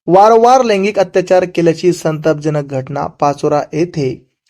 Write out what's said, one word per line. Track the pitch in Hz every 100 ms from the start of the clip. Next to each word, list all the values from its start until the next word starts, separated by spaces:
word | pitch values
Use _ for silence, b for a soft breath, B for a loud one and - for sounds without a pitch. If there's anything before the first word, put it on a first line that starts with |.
| -
वारंवार | 180 214 226 233 262
लैंगिक | 240 202 196 202
अत्याचार | 185 190 185 185 180
केल्याची | 180 170 160 180
संतापजनक | 175 165 156 160 151 151 151 143
घटना | 135 131 139 156 -
पाचोरा | 147 143 151 147 -
येथे | 151 175 165 135 - _ _ _